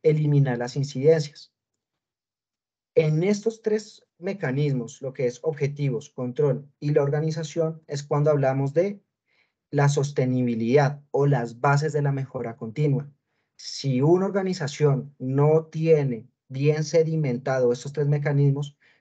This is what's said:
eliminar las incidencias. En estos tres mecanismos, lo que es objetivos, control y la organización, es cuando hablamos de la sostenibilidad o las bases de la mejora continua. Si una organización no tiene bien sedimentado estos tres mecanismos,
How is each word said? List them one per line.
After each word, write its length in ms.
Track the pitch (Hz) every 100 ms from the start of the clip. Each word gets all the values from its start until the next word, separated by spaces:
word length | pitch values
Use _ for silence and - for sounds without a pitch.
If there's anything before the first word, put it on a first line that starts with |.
eliminar 580 | 160 151 147 143 131 117
las 180 | 120 143
incidencias. 760 | 135 131 147 160 - - - _ _ _ _ _ _ _ _ _ _ _ _ _ _ -
En 260 | 156 156
estos 400 | 190 208 226 220
tres 460 | 220 214 - - _ _
mecanismos, 840 | 180 196 139 135 147 127 113 -
lo 100 | 135
que 160 | 139 123
es 120 | -
objetivos, 640 | 160 147 139 143 143 113 -
control 600 | - 127 123 143 123 - _
y 120 | 147
la 120 | 151
organización, 800 | 139 151 160 160 160 170 160 160 -
es 160 | 143
cuando 300 | - 147 151
hablamos 420 | 147 135 135 139
de 280 | 151 202 202 _ _ _ _ _ _ _
la 180 | 143 143
sostenibilidad 1120 | 147 139 - 127 127 123 113 113 139 135 - -
o 140 | 135 143
las 340 | 131 117 117
bases 320 | 143 143 156
de 100 | 151
la 120 | 143
mejora 420 | 139 131 127 120 110
continua. 560 | 113 127 151 139 - - _ _ _ -
Si 440 | - - 139 127
una 240 | 147 185 196
organización 880 | 196 190 180 139 - 147 127 - -
no 460 | 131 135 147 160 160
tiene 640 | 156 160 156 135 113 113 _ -
bien 340 | 131 147 151
sedimentado 880 | 151 165 160 160 143 120 139 131 123
estos 220 | 120 143
tres 140 | 151 143
mecanismos, 720 | 147 143 143 143 139 143 - _ _